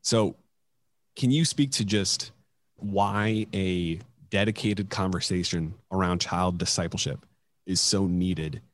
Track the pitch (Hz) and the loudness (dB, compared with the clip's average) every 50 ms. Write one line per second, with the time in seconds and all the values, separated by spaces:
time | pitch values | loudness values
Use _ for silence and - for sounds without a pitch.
0 | _ - - 113 107 90 69 _ _ _ _ _ _ _ _ _ _ _ _ _ | _ 2 2 4 4 2 0 _ _ _ _ _ _ _ _ _ _ _ _ _
1 | _ _ _ - - 123 135 151 165 - - - 143 139 - - 117 95 104 104 | _ _ _ 0 2 4 4 4 4 2 2 0 0 0 2 -2 0 2 2 0
2 | 95 - - - - - - _ _ _ _ _ _ _ _ - - 104 98 98 | 2 0 -2 -4 -6 -10 -14 _ _ _ _ _ _ _ _ -10 -8 -4 0 0
3 | 101 101 101 104 104 107 110 107 107 107 - 98 95 92 92 90 87 82 82 82 | 0 2 2 0 0 2 0 0 -2 -2 -2 -2 0 0 0 0 0 -2 -4 -6
4 | - - _ _ - - - 98 101 107 104 - - 107 107 95 98 98 - - | -8 -16 _ _ -12 -2 0 2 2 2 0 0 -2 -2 0 0 -2 -4 -2 -2
5 | 95 95 92 87 - - 92 90 87 - - 85 80 78 92 - _ _ 95 95 | -2 0 0 -2 -2 -2 -2 -2 -2 -2 -2 -2 -4 -4 -8 -12 _ _ -2 0
6 | 95 87 90 87 - - - 87 92 92 90 85 87 - - - 87 82 - 92 | 2 2 2 0 -2 -2 0 0 0 0 0 -2 -2 -2 -2 -2 -2 -4 -4 -4
7 | - - 67 - - _ _ _ _ _ _ _ _ - 92 87 - - - 98 | -4 -4 -4 -8 -12 _ _ _ _ _ _ _ _ -2 0 0 2 2 2 2
8 | 98 92 87 90 90 92 92 80 80 78 71 - - _ | 2 2 2 2 2 2 0 -2 -4 -6 -6 -10 -14 _